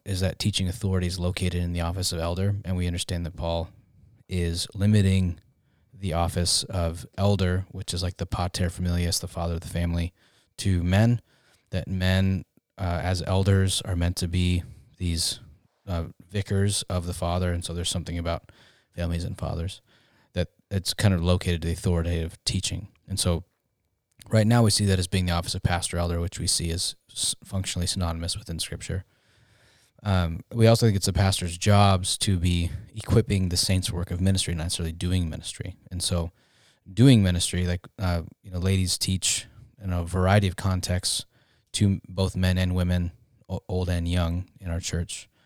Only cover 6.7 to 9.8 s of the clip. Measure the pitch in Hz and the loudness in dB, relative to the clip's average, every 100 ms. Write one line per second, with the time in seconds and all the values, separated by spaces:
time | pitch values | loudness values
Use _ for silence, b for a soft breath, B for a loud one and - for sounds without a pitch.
6.7 | 92 82 87 - - 101 98 92 90 95 | -2 -2 -4 -10 0 2 4 2 0 -4
7.7 | 95 - 85 90 - 92 - 87 - 90 | -10 -6 -4 -4 -4 -6 -4 -4 -2 -4
8.7 | - 90 87 87 - - - 85 82 - | -2 -2 0 0 -2 -6 -6 -4 -4 -6
9.7 | 85 | -4